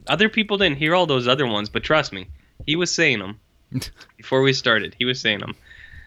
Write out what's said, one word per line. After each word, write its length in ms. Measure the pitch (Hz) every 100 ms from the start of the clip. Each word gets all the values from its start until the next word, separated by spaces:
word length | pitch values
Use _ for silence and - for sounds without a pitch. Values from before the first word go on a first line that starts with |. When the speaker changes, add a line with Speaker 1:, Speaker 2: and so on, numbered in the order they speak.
| -
Speaker 1:
other 200 | 156 214
people 300 | 220 208 202
didn't 200 | 190 139
hear 140 | 156 180
all 100 | 170
those 220 | 131 120
other 180 | 123 127
ones, 220 | 104 104
but 160 | 113
trust 280 | - 156 143
me, 140 | 98 90 - _ - -
he 80 |
was 180 | 160 175
saying 300 | - 156 113
'em 160 | 98 107 _ _ _
Speaker 2:
<laughs> 460 | 127 - - - -
Speaker 1:
before 260 | - 135
we 100 | 135
started. 420 | 135 131 110 92 -
He 60 |
was 160 | 123 127
saying 200 | 113 101
'em. 100 | - - - - - -